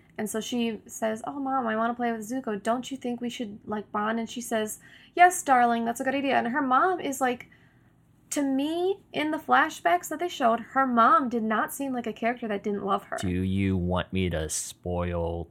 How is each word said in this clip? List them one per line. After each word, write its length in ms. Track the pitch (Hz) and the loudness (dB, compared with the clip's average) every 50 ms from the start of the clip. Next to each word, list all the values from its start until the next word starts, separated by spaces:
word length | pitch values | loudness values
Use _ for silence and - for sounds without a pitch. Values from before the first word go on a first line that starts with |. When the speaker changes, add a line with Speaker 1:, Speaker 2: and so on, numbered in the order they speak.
| _ _ _ | _ _ _
Speaker 1:
and 120 | - 220 202 | -6 -6 -4
so 100 | - 220 | -4 -4
she 420 | 202 - 247 240 233 233 214 - - | -4 -2 -2 -2 0 -2 -2 -6 -10
says, 360 | - - - 226 220 220 220 - | -14 -8 -4 -4 -4 -4 -4 -6
"Oh, 120 | 285 277 285 | -8 -6 -4
Mom, 280 | 269 269 269 269 240 | -4 -2 -2 0 0
I 80 | 220 214 | 0 0
wanna 180 | 220 226 233 240 | 0 0 0 0
play 180 | 240 240 233 | 0 -2 -2
with 180 | 226 220 214 208 | -2 -2 -4 -6
Zuko. 320 | 254 262 262 226 208 196 | -6 -4 -4 -4 -4 -2
Don't 280 | - 220 233 254 240 - | 0 0 0 0 -2 -6
you 60 | 269 | -8
think 220 | 254 - 247 240 240 | -6 -6 -6 -4 -4
we 80 | 240 240 | -4 -6
should, 300 | - - 240 202 208 - - | -6 -6 -8 -8 -10 -12 -8
like, 260 | 202 208 214 202 - | -6 -6 -6 -6 -6
bond?" 280 | - 208 208 220 226 233 | -4 -2 -2 -2 -2 -2
And 100 | 226 220 | -4 -6
she 100 | - 240 | -8 -10
says, 380 | 233 - 233 220 214 214 - - - - - - - - - | -6 -2 -2 -2 -2 -2 -6 -10 -16 -20 -20 -20 -18 -2 4
"Yes, 280 | 339 349 359 370 - - | 6 8 8 6 4 2
darling, 400 | 285 262 247 240 233 233 233 233 | 4 4 6 6 4 2 2 0
that's 160 | 233 233 - | -2 -2 -2
a 40 | 269 | -2
good 100 | 262 262 | 0 0
idea." 200 | 285 269 269 240 | 0 2 2 2
And 100 | 233 226 233 | 2 2 0
her 120 | 240 302 | 0 0
mom 380 | 285 254 254 269 339 381 359 - | 2 4 4 4 4 4 2 0
is, 180 | - 277 262 - | -2 -4 -2 0
like, 300 | 269 247 247 247 - - _ _ _ _ _ _ _ _ _ _ _ _ _ _ _ - | 0 -2 -2 -2 -8 -18 _ _ _ _ _ _ _ _ _ _ _ _ _ _ _ -6
to 100 | - 294 | -2 -2
me, 580 | 277 269 269 269 285 311 330 339 359 381 403 - - _ - | 0 0 0 0 0 0 0 0 0 0 -2 -2 -6 _ -4
in 180 | - 302 302 | -2 -2 -2
the 60 | 320 | -2
flashbacks 720 | 311 - - 247 262 302 311 - - - 339 349 349 - - | -2 0 2 4 4 4 2 0 -2 0 2 2 2 0 -2
that 100 | 311 294 | -6 -4
they 80 | 349 349 | -4 -4
showed, 300 | - - 269 226 226 233 | -2 0 2 2 2 0
her 280 | 220 - - 269 269 | -2 -2 0 0 2
mom 400 | 254 240 233 226 262 320 320 269 226 | 4 6 6 6 8 6 6 4 2
did 140 | 240 233 214 | -2 -2 0
not 300 | 220 220 220 302 294 - | 0 0 0 -2 -2 -4
seem 200 | - 277 277 254 | -6 -6 -4 -4
like 140 | 240 226 | -4 -4
a 60 | 220 208 | -6 -4
character 340 | - 226 226 247 240 240 | -2 -2 -2 -2 -2 -4
that 160 | 214 202 196 196 | -4 -4 -4 -2
didn't 220 | 214 202 196 - | -4 -4 -2 -2
love 180 | 196 196 202 - | 0 -2 -2 -2
her. 120 | - - - | -6 -6 -4
Speaker 2:
Do 100 | - 92 | -2 -2
you 480 | 87 92 92 95 95 98 98 95 95 | 0 0 0 0 2 2 2 2 2
want 340 | 92 87 90 90 90 - - | 2 2 2 2 0 0 0
me 180 | - 92 95 90 | 0 0 0 0
to 180 | 80 78 80 76 | 0 -2 -2 -2
spoil 960 | - - - - - _ - 90 87 87 87 90 87 85 85 82 82 85 80 - | -4 -6 -6 -8 -12 _ -6 -4 -2 -2 -2 -2 -2 -2 -2 -2 -4 -6 -8 -10